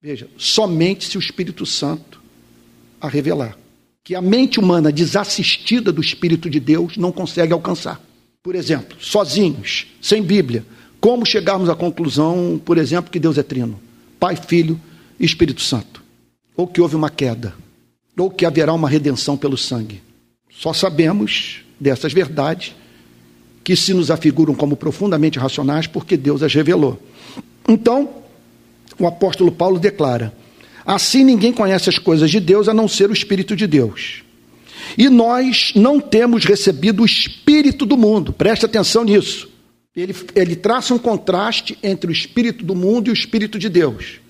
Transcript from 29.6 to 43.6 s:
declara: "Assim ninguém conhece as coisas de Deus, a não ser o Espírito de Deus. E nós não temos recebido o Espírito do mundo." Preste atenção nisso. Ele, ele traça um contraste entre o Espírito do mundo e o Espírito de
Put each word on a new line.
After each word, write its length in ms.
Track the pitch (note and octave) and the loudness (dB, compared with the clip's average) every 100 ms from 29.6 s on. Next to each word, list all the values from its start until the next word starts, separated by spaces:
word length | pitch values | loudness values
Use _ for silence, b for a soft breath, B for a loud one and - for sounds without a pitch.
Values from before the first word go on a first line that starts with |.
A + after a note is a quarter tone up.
| F#3 F#3+ | 0 2
declara: 540 | F#3+ G3+ D3 A#2+ A2+ - B B B B B | 0 0 -2 0 -4 -10 B B B B B
"Assim 380 | F#3+ - C4+ | -2 0 4
ninguém 300 | C4+ A#3 A3+ | 6 6 2
conhece 340 | A#3+ G3 F#3+ - | 2 0 2 0
as 100 | - | 0
coisas 320 | - D#3+ D#3 | 0 2 4
de 120 | G3 | 2
Deus, 260 | E3+ G3 G#3 | 4 4 4
a 60 | |
não 160 | A3 A3 | 2 0
ser 200 | - G3+ | 2 0
o 40 | |
Espírito 420 | A3 - G3 F#3 G3+ | 0 -2 -4 -2 -2
de 100 | G#3+ | 2
Deus. 560 | D3 A2+ - - - _ _ _ B B B B B | 2 0 -4 -14 -16 _ _ _ B B B B B
E 100 | C4+ | 6
nós 640 | B3 A#3 B3 C4 A#3 - G#3 | 6 4 2 0 0 0 4
não 220 | A#3 C#4+ | 6 4
temos 420 | - G#3+ A#3+ A#3 | 2 2 4 2
recebido 600 | - G3+ - C#3+ F#3 G3+ | 2 2 2 2 0 2
o 20 | A#3 | 2
Espírito 800 | - - - - D4+ C#4+ - C4+ | 2 -4 -2 4 4 4 2 0
do 100 | C#4 | 4
mundo." 380 | G#3+ G#3+ D#3 | 4 2 -2
Preste 320 | - E3+ A3 A3 | 0 0 2 0
atenção 400 | A3 F#3 A3+ A#3 | 0 0 0 4
nisso. 420 | G3+ - - - _ _ _ _ - | 2 2 -8 -14 _ _ _ _ -10
Ele, 200 | F3+ F#3 - G3+ | -8 -10 -4 0
ele 200 | F3 E3 | 0 0
traça 360 | G#3 B3 - | -2 -2 0
um 60 | A#3+ | -2
contraste 800 | A#3+ G#3 - F3+ G#3+ A3 - A3 | 0 -2 0 -2 0 -4 -8 -8
entre 280 | G3+ G3 F3 | -4 -4 -4
o 40 | |
Espírito 520 | D#3+ - - A#3 - E3 | -6 -4 -2 -2 -4 -6
do 100 | F#3 | -2
mundo 320 | F3+ A#3+ G#3+ | 0 0 0
e 40 | |
o 20 | |
Espírito 440 | A3+ - A3+ G#3 | -4 -4 -4 -4
de 120 | A3 | -6